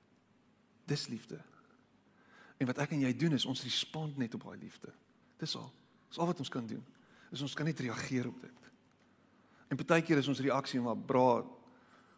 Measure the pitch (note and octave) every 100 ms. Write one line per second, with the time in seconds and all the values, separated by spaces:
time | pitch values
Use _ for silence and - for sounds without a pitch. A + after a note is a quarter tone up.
0 | _ _ _ _ _ _ _ _ - C#3+
1 | - A#2 - D#2+ - - - _ _ _
2 | _ _ - - - - C3 B2+ D3 D3+
3 | C3+ A#2+ E3 C#3 - C3 B2+ - - D#3
4 | D#3 C#3 A#2 A#2 - F#2+ - - - -
5 | _ _ _ - D#3+ - A#2+ - _ _
6 | _ - E3+ F3 C3+ C3+ A2+ A2+ - -
7 | - - - B2 C#3+ - D3+ B2 B2 A2
8 | - C3 B2 - - - - - _ _
9 | _ _ _ _ _ - - C3+ - E3
10 | D#3+ D#3 C3 C3+ C3+ B2+ C3+ C3 A#2+ G#2
11 | - B2+ B2+ A#2 - - - - - -
12 | -